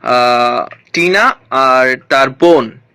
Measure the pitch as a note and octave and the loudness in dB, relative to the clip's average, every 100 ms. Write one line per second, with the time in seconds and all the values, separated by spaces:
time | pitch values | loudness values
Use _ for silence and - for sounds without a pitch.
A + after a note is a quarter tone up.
0 | A#2 B2 B2 A#2+ A#2+ A#2+ - - _ F3 | -2 0 0 0 -2 -4 -8 -14 _ -4
1 | F3 G3 A#3+ - _ C3 C3+ C3 B2+ B2+ | -2 0 0 -2 _ -2 2 2 0 -2
2 | _ C#3 C3+ C3 E3+ D#3+ A2+ - _ | _ 0 0 0 2 2 0 -12 _